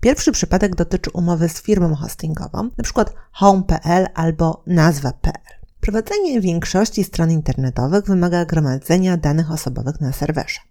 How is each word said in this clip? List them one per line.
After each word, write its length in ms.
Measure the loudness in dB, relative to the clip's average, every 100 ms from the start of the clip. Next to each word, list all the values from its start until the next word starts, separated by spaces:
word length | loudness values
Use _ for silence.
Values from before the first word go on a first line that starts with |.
| 4
Pierwszy 260 | 2 2
przypadek 440 | 0 0 2 0 0
dotyczy 340 | -2 -2 -4
umowy 400 | -2 0 2 0
z 120 | -2
firmą 340 | -2 2 2 0
hostingową, 720 | -6 -8 -6 -6 -6 -6 -6 -6
na 60 |
przykład 300 | -6 -2 -2 -4 -18
home 320 | 2 4 4
pe 160 | 2 0
el 240 | 2 2 2
albo 500 | 0 -2 2 0 -2 0
nazwa 440 | 4 4 4 -4
pe 180 | -2 -2
el. 380 | -2 -14 -20 -20 _
Prowadzenie 600 | -2 -2 -2 -2 0 0
większości 640 | 0 0 0 0 0 0
stron 280 | -4 0 0
internetowych 720 | 2 0 -2 -2 -2 0 0 2
wymaga 400 | 2 2 0 0
gromadzenia 720 | 0 0 -2 0 2 2 0
danych 340 | 0 0 0
osobowych 500 | -4 -6 -6 -6 -4
na 120 | -4
serwerze. 460 | -4 -2 -4 -4 -10 -16